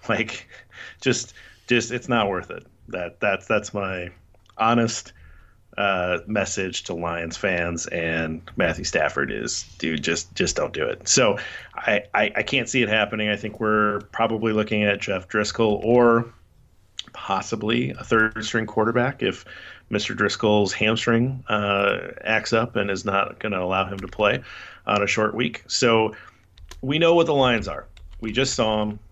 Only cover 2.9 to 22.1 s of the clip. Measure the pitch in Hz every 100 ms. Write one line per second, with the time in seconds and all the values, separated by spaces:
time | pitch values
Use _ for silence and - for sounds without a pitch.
2.9 | 90 87 - 104 98 - 110 107 104 98
3.9 | 92 87 - _ - _ - 110 120 113
4.9 | - - - - - - _ _ - 101
5.9 | 95 90 87 101 107 95 - 92 85 -
6.9 | 85 85 85 82 82 101 90 87 85 -
7.9 | 85 82 82 82 80 - - 85 80 78
8.9 | - 76 - 69 52 57 - - - 80
9.9 | 80 78 82 - - 92 - 73 76 62
10.9 | - - - 117 98 - - - - -
11.9 | 104 - 104 104 - 120 139 113 135 107
12.9 | 110 104 110 107 104 110 104 110 107 104
13.9 | 101 - - 113 113 113 107 107 107 104
14.9 | 101 - 95 92 107 104 - 110 104 110
15.9 | 120 120 117 117 - _ _ _ _ _
16.9 | - - - - 98 - 107 104 120 135
17.9 | 139 - 113 110 110 107 117 110 - 110
18.9 | 123 123 - - - - - - - -
19.9 | 107 - 98 101 - 110 104 98 - 107
20.9 | 113 - 117 127 131 - 107 101 98 101
21.9 | 98 87